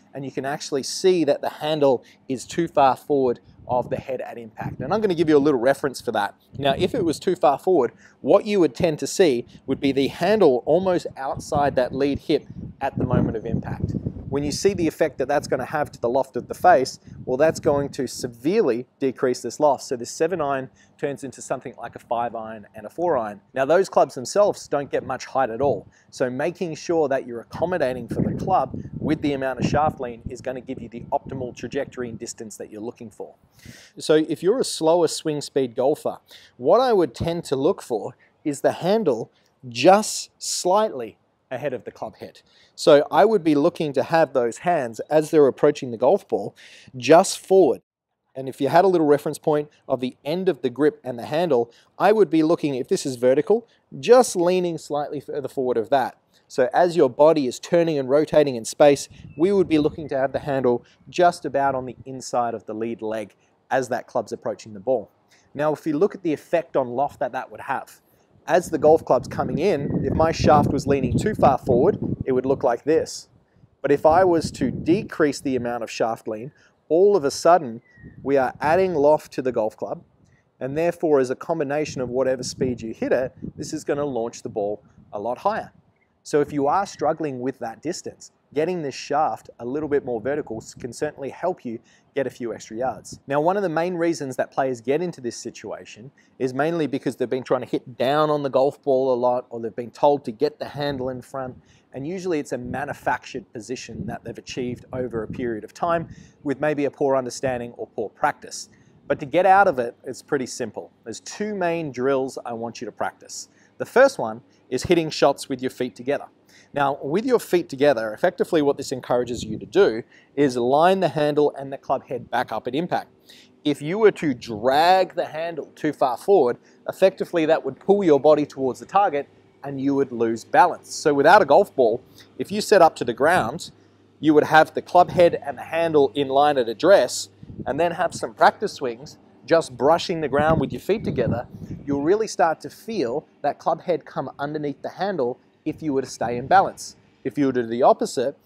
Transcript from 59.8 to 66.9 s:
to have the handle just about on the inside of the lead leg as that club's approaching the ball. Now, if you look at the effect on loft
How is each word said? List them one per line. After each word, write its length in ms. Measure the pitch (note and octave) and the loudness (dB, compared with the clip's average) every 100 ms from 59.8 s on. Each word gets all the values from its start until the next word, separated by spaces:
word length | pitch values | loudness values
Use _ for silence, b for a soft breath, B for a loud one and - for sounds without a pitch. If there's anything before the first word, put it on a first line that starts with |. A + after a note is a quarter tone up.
| D3 D#3+ C#3+ | 2 -2 -6
to 100 | C#3 | -2
have 140 | C3+ | -2
the 80 | C3 | -2
handle 440 | D3+ C3+ B2 A#2+ b b - | -4 0 2 0 b b -10
just 360 | C3+ F3 F3 | 2 2 2
about 320 | D3+ C#3 C#3 C3 | -4 0 0 -2
on 100 | B2+ | -6
the 100 | A#2 | -14
inside 500 | C3+ C3 - C3 A#2 | -14 -14 -6 -2 -2
of 120 | A2+ G#2 | -4 -8
the 80 | |
lead 260 | G#2+ A#2 A2+ | -6 -6 -6
leg 360 | G#2+ A2 G2 _ _ _ - | -6 -8 -8 _ _ _ -2
as 180 | C3 B2 | -2 -2
that 180 | A#2 - | -6 -4
club's 240 | B2 G#2 | -6 -6
approaching 420 | A2+ B2 G2+ A2+ | -8 -8 -10 -12
the 60 | G#2 | -10
ball. 280 | G#2+ B2 F#2+ _ _ b b | -2 -2 -4 _ _ b b
Now, 180 | B2+ D3+ | -6 -4
if 140 | C#3+ D#3+ | -4 -4
you 100 | D3 | 0
look 200 | G#3 - | 0 -2
at 80 | |
the 80 | E3+ | -6
effect 440 | C#3+ - E3+ D#3 D3+ | -6 -2 -2 0 -2
on 120 | |
loft 320 | B2+ | -2